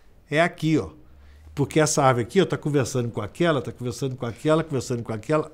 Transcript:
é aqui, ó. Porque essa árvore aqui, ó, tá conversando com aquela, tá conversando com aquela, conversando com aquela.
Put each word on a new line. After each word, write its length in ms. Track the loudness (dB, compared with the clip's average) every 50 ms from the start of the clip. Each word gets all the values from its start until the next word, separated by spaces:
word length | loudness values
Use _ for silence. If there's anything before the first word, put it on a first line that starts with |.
| -20 -20 -20 -20 -8 -2
é 100 | 2 2
aqui, 380 | 2 2 0 -2 0 2 2
ó. 140 | 2 0 -2 -10 -18 -20 -20 -20 -20 -20 -20 -20 -20 -20 -8 -4
Porque 260 | -4 -2 0 2 2
essa 240 | 2 2 2 4 4
árvore 220 | 4 4 2 0
aqui, 160 | 0 2 2
ó, 40 | 2
tá 120 | 2 0
conversando 520 | -4 -2 0 0 0 0 0 -2 -4 -4 -4
com 120 | -4 -6
aquela, 400 | -8 -6 -2 0 2 2 2 0
tá 100 | -2 -6
conversando 440 | -10 -8 -8 -8 -6 -4 -4 -6 -4
com 100 | -6 -8
aquela, 380 | -8 -6 -2 0 2 2 2 0
conversando 400 | -2 -4 -4 -4 -4 -4 -6 -4
com 80 | -6
aquela. 400 | -8 -6 -2 0 0 0 -2 -4